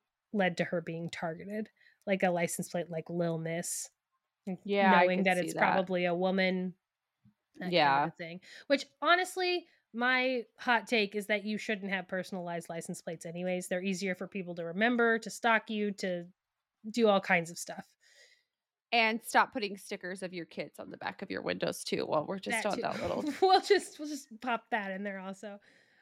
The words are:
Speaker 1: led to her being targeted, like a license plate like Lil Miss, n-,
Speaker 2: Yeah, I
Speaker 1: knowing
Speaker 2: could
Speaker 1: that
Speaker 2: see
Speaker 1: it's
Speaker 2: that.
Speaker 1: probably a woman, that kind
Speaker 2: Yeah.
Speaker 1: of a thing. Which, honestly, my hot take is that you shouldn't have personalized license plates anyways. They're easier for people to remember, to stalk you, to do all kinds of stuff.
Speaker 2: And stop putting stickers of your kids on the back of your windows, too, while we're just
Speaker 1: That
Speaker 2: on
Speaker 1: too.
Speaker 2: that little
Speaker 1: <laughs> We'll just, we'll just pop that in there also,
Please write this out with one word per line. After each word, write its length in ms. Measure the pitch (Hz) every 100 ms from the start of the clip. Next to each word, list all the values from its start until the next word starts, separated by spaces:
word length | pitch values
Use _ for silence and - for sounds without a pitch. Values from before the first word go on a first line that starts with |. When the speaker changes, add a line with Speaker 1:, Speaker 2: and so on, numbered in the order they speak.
| _ _ _
Speaker 1:
led 240 | 208 180 170
to 80 | 170
her 160 | 175
being 280 | 165 165 170
targeted, 600 | - 170 170 185 214 214 _ _ _ -
like 160 | 190
a 80 | 185
license 380 | 175 170 - 175
plate 200 | 175 170
like 200 | 165 160
Lil 280 | 175 170 165
Miss, 500 | 160 165 - - - _ _ _ _ _ -
n-, 120 | 180
Speaker 2:
Yeah, 340 | 196 202 190 180
I 100 | 180
Speaker 1:
knowing 20 |
Speaker 2:
could 160 | 185 190
Speaker 1:
that 120 | 180
Speaker 2:
see 140 | 160
Speaker 1:
it's 20 |
Speaker 2:
that. 320 | 160 196 - 185
Speaker 1:
probably 200 | 180 180
a 100 | 175
woman, 600 | 185 190 185 185 185 - _ _ _ _ _ _ _ -
that 180 | 180 175
kind 200 | 143 139
Speaker 2:
Yeah. 0 |
Speaker 1:
of 80 | 156
a 60 |
thing. 300 | - 165 180 - - -
Which, 180 | 277 - -
honestly, 680 | 302 359 359 370 359 359 - _ _
my 500 | 226 247 254 254 254 220 -
hot 280 | - 226 -
take 280 | 233 202 208
is 120 | 196
that 180 | 208 208
you 120 | 208
shouldn't 340 | - 208 190
have 160 | 190 180
personalized 640 | 185 180 190 175 170 -
license 320 | 165 175 175
plates 240 | - 165 170
anyways. 420 | 175 180 180 180
They're 160 | 180
easier 320 | 196 180 190 180
for 120 | 185
people 280 | 202 175 175
to 100 | 170
remember, 540 | 180 226 240 233 226
to 100 | 208
stalk 400 | - 233 220 -
you, 220 | 214 208
to 340 | 202 190 175 175 _ _ _ _ _ 220
do 180 | 233 220
all 120 | 196
kinds 300 | 190 180 165
of 60 | 175
stuff. 280 | - 165 - _ _ _ - _ _ _ _ _ _
Speaker 2:
And 300 | 233 220 226
stop 280 | - 247 196
putting 260 | 254 202 196
stickers 460 | - 196 180 190
of 100 | 185
your 120 | 180 160
kids 340 | - 147 -
on 100 | -
the 80 | -
back 240 | - -
of 80 | -
your 120 | 92
windows, 420 | - 90 78 -
too, 220 | - 113 -
while 200 | 151 -
we're 140 | 196
just 220 | 208 226
Speaker 1:
That 40 | 208
Speaker 2:
on 140 | 240
Speaker 1:
too. 20 |
Speaker 2:
that 180 | - -
little 260 | 175 - 302
Speaker 1:
<laughs> 140 | 277
We'll 200 | 370 381
just, 380 | - 392 - -
we'll 80 | 302
just 320 | 294 - 220
pop 280 | 247 226 -
that 200 | 226 196
in 120 | 190
there 160 | 202 190
also, 400 | 190 190 208 202 _ _ _ _